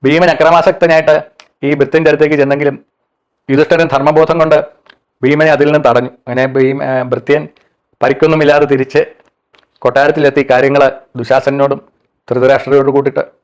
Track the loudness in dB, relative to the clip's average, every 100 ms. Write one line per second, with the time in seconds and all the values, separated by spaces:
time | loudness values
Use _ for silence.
0 | 0 2 0 2 2 2 0 0 2 2
1 | 2 0 -2 _ _ _ -4 -2 0 0
2 | 0 2 0 0 0 0 -2 -4 _ _
3 | _ _ _ _ -4 0 2 2 0 0
4 | 0 2 0 0 2 0 -2 _ _ _
5 | _ _ -2 0 0 2 2 2 0 0
6 | -4 -12 -10 -4 -2 0 -2 -2 -6 -6
7 | -4 -8 -2 -2 -2 _ _ _ _ _
8 | -2 0 0 0 2 2 2 -2 -2 -2
9 | -4 _ _ _ _ _ _ _ -2 0
10 | 0 2 0 0 0 0 2 2 0 -2
11 | _ -14 -2 -2 -2 -2 -2 -4 -10 _
12 | _ _ -8 -2 0 0 2 0 2 0
13 | -2 -4 -8 _